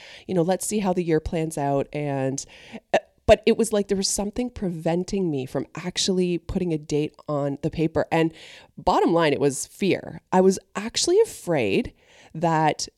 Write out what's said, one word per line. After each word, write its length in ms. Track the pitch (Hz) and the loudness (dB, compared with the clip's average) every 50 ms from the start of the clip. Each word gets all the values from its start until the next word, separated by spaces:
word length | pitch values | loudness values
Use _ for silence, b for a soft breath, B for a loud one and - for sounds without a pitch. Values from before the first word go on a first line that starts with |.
| B B B B B | B B B B B
You 80 | - 185 | -4 0
know, 60 | 180 | 0
let's 260 | 160 170 190 185 - | 2 2 0 -2 -2
see 120 | - 208 214 | -4 -4 -2
how 160 | 202 185 180 | -2 0 -2
the 100 | 185 175 | -2 0
year 160 | 165 160 156 | 2 0 0
plans 380 | 156 - - 165 160 160 - - | 0 -2 -4 -4 -4 -4 -4 -4
out." 280 | 143 143 139 139 139 - - | -2 0 0 0 -2 -4 -6
And, 500 | 151 147 147 139 139 135 135 131 139 - B B B B B B 214 B _ - | -6 -4 -4 -2 -2 -2 -2 -2 -4 -8 B B B B B B -18 B _ -2
uh, 40 | 190 - _ _ _ _ | -2 -2 _ _ _ _
but 160 | - 220 214 - | 6 6 6 6
it 140 | - 220 214 | 2 2 2
was 160 | 226 214 - | 2 0 0
like 140 | 208 202 - | -2 0 0
there 100 | 202 190 | -2 -2
was 100 | 196 - | -2 -2
something 400 | - - 202 202 - - 247 247 | -2 -4 -4 -6 -4 -4 -6 -6
preventing 800 | 247 - 214 185 170 160 160 175 165 175 180 - - 196 190 175 | -6 -6 -6 -6 -6 -4 -2 -2 0 0 -2 -2 -2 -2 -2 -2
me 140 | 147 139 127 | -2 -2 -4
from 220 | 131 - 139 - - _ | -4 -4 -6 -6 -6 _
actually 640 | 151 165 180 - - - - 190 185 185 180 175 165 | -8 -8 -6 -4 -4 -2 0 0 0 2 0 0 -4
putting 340 | - - - 190 185 175 160 | -4 -4 -4 -2 -2 -2 -2
a 60 | 151 | -4
date 360 | 151 - - 147 151 147 - - - - | -4 -2 -2 -2 -2 -2 -6 -12 -8 -6
on 300 | 151 143 143 143 139 - | -4 -2 -2 -4 -4 -4
the 80 | - 160 | -4 -6
paper. 380 | - - 156 160 160 156 - - | -2 0 -2 0 0 -2 -2 0
And 220 | - 160 160 165 B B B B B B B B B - | 2 2 2 0 B B B B B B B B B -4
bottom 340 | - - 190 311 427 285 175 | 0 0 2 4 4 4 4
line, 220 | 165 165 151 143 | 4 4 4 2
it 60 | 107 | 2
was 260 | 131 143 131 - - | 0 0 0 -2 -10
fear. 560 | - - - 196 190 135 - - - - - _ _ - | -12 -6 -4 0 0 0 0 -2 -10 -16 -16 _ _ 2
I 80 | 185 | 4
was 180 | 185 190 190 - - _ _ | 6 6 4 2 -6 _ _
actually 440 | - 202 233 - - - - 349 403 | -10 -10 -8 -4 -4 0 2 4 4
afraid 720 | 453 440 - - - - 170 147 117 101 95 180 247 - - b b b b b b b b | 4 2 0 -12 -4 -2 0 0 0 2 0 0 -2 -4 -10 b b b b b b b b
that, 540 | 156 160 170 165 156 160 151 143 - - - _ | -2 0 0 2 4 2 2 0 0 -6 -12 _